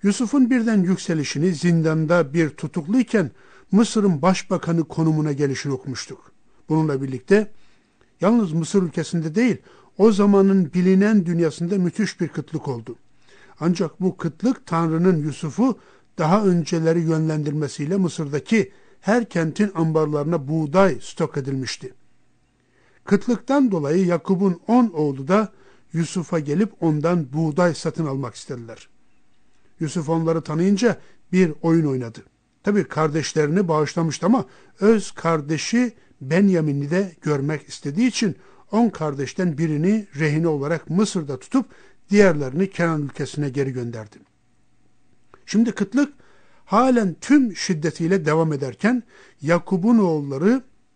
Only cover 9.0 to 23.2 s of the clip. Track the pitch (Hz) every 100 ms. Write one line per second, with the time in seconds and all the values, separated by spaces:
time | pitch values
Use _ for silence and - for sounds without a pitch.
9 | 156 170 160 156 247 180 _ - _ -
10 | 208 202 202 202 196 196 165 175 180 190
11 | 202 220 170 170 165 147 170 202 180 -
12 | 214 - 160 - 147 156 147 117 113 117
13 | _ _ _ - - - 160 175 170 -
14 | 185 - 170 - 226 262 - 165 165 160
15 | 180 170 151 139 160 127 254 214 _ _
16 | _ - 151 196 202 175 156 170 160 165
17 | 160 160 156 156 151 147 143 - 147 196
18 | 180 - 151 143 - 220 - - _ _
19 | - 233 226 175 160 - 208 165 165 156
20 | 156 151 143 170 135 160 156 170 196 131
21 | - - 160 147 135 135 123 - - -
22 | - _ _ _ _ _ _ _ _ _
23 | - 196